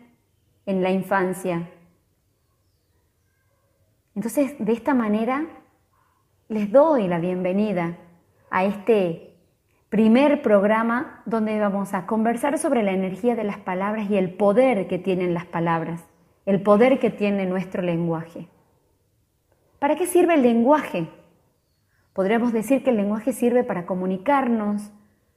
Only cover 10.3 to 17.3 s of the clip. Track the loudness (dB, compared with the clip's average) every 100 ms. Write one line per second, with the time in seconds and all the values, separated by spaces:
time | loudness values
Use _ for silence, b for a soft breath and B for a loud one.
10.3 | 2 2 2 4 0 0 -4 -6 -12 -6
11.3 | -4 -2 -2 -2 -2 -4 -6 -4 -2 -2
12.3 | -2 -2 -2 0 0 0 0 -2 -2 -2
13.3 | -2 -4 -6 -8 -4 -4 -4 -2 -2 -2
14.3 | 0 2 4 4 2 -2 -4 -2 -2 -2
15.3 | -4 -4 -4 0 -2 -4 -10 -14 _ _
16.3 | _ -2 0 4 6 6 4 0 0 -2